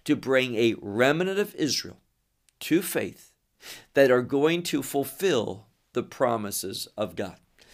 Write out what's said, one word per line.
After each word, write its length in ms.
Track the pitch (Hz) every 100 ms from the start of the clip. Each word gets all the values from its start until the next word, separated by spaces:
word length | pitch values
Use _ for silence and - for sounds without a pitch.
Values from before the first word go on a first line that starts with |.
to 120 | - 127
bring 380 | 127 131 127
a 220 | 113 117 98
remnant 600 | 101 104 131 160 185 196
of 160 | 202 -
Israel 420 | 147 - 95 - _ _ _ _ _ -
to 240 | - 170
faith 480 | 180 165 104 - - _ _ _ - - - 139
that 160 | 135
are 100 | 123
going 400 | 123 139 156 175
to 220 | 170 147
fulfill 800 | 139 139 139 - 196 127 101 98 - _ _
the 100 | 120
promises 840 | 113 - 123 113 101 - 98 - - -
of 200 | 101 92
God. 240 | 95 - _ _ _